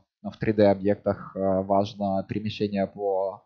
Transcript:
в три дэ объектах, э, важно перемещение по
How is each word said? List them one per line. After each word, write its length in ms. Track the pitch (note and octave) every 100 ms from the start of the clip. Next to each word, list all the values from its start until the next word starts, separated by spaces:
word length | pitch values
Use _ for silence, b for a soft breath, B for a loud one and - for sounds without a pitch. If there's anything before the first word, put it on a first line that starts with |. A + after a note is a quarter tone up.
| _ _
в 160 | G2+ -
три 140 | A2+
дэ 180 | G#2 G2+
объектах, 640 | G2 F#2+ G2+ G2+ F#2+ - F#2+
э, 260 | F#2+ F#2+
важно 640 | G2 G2 G#2 G2+ G2+ F#2+ F#2
перемещение 580 | G#2 G#2+ - G#2 G2+ F#2+
по 560 | G2 G2+ F#2+ F#2+ G2